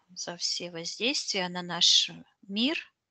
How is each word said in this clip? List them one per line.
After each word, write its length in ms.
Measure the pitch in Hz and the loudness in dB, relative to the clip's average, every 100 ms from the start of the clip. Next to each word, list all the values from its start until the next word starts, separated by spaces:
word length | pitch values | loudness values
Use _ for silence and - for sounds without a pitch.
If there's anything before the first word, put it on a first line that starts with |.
| _ | _
за 220 | 180 - 175 | -12 -10 -6
все 340 | - - 175 | -4 -4 -6
воздействия 800 | 165 170 - 226 302 - 202 180 | -8 -8 -2 -2 0 -2 -2 -2
на 140 | 180 | -4
наш 480 | 175 170 175 - - 165 - _ | -4 4 6 6 4 -4 -20 _
мир, 500 | 196 196 262 330 - _ _ | -6 0 0 0 -6 _ _